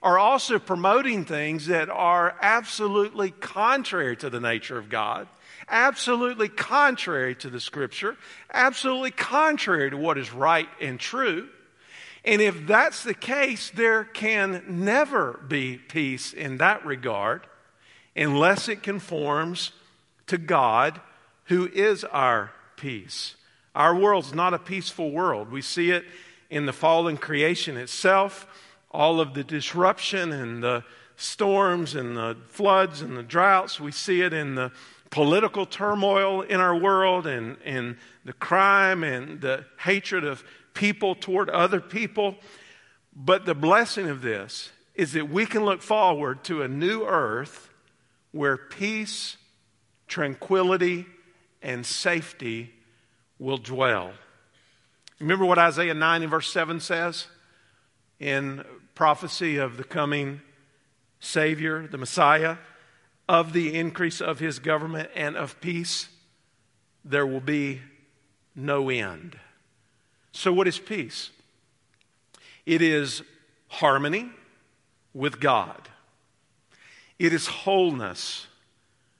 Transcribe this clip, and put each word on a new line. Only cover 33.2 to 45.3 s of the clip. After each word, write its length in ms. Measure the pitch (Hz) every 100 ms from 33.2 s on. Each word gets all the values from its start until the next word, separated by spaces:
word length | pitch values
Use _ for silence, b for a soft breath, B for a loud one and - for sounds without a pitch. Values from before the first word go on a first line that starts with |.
droughts. 580 | 117 170 196 190 180 -
We 100 | 147
see 300 | 139 - 180
it 100 | 180
in 240 | 160 143 131
the 160 | 127 B B B B
political 560 | 147 147 185 214 202 185
turmoil 760 | - 208 208 196 196 196 190
in 200 | - 190
our 160 | 185 170
world 500 | 196 190 190 180 156
and, 300 | 127 113 139 -
and 320 | 131 120 120 B B
the 100 | -
crime 680 | - - 180 196 196 190 185
and 380 | 156 127 143 151
the 240 | 131 135 143 -
hatred 440 | 175 196 - 185
of 200 | 147 131 - B B
people 400 | - 208 208 202 175
toward 340 | - 185 175
other 320 | 170 180 190
people. 540 | - 214 220 220 202 196 B B B B B B _ 147
But 300 | 135 190 190
the 100 | 147
blessing 520 | 156 208 233 214 175
of 140 | 139
this 500 | 123 104 101 - - _ _ -
is 180 | 160
that 160 | 156
we 160 | 147